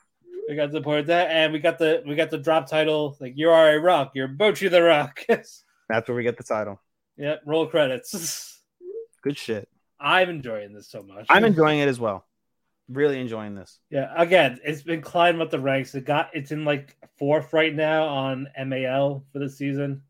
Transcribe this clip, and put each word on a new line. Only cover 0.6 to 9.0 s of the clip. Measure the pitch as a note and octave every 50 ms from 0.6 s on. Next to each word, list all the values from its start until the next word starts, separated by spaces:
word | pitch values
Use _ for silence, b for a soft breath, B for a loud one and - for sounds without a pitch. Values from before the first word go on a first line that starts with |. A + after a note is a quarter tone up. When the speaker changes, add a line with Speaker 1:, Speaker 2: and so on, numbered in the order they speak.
| D3+
Speaker 1:
to | D3 D3
the | D#3
point | C#3 D3+ D3+ D3+
of | D3 D3
that, | E3+ F3 F3+ D#3
and | D#3+ D#3+ D#3+ D#3 D#3
we | D#3
got | D3 E3+ E3
the, | - E3 D#3 D#3+ E3 D#3+
we | C#3+ D3
got | D3+ D#3+ D#3
the | D#3+ D3+
drop | C3+ D#3 D#3+ D#3+ D3 C#3+
title, | D#3 D#3 D#3 D#3 D3+ D3+ D3+ C#3+ C#3+ -
like, | C3+ B2+ B2+
"You | C#3+ D#3 E3
are | E3 E3 D#3+ D#3 D3+
a | D3+
rock, | D#3 F3+ F3+ D3+ C3+ C3+ -
you're | C#3 C3 C3
Bocchi | C3+ C#3+ G#3 G#3+ G3 - F#3+ F#3+
the | E3+ F3+ E3+
Rock." | E3+ D#3+ D3 C#3+ C#3 - - -
<laughs> | -
Speaker 2:
That's | A#3 A3+ - - - - _ _ _ _ _ - A2 A#2 A#2 -
where | B2
we | A#2+ A#2
get | A#2+ A#2 -
the | A#2+
title. | - A#2+ G#2+ G#2 G#2 G2 G2 _ _ _ _ _ _ _ -
Speaker 1:
Yep, | C#3+ C#3+ D3+ D#3 -
roll | D3 D3+ D#3+ D#3+
credits. | D#3 - D#3+ D3+ C3 C3 B2 - - - G3 E3 D3+ - - - - - _ _ _ _ _ F4+ F4+
<laughs> | G4+ A4+